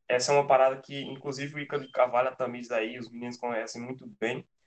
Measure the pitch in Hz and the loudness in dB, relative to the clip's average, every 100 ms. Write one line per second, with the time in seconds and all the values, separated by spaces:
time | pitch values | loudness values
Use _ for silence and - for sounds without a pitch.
0 | - 123 135 143 139 131 131 135 - 139 | 0 2 4 4 6 6 6 2 -6 -10
1 | 131 135 143 135 147 151 143 147 131 - | -10 -8 -8 -6 -8 -8 -6 -6 -2 2
2 | 123 120 131 - 123 123 120 117 110 123 | 4 4 2 0 -4 -4 -4 -2 -2 -4
3 | 113 120 120 120 120 113 113 117 120 131 | -12 -10 -10 -6 -4 -4 -4 -8 -10 -10
4 | 123 104 113 127 - _ | -14 -4 -4 -4 -8 _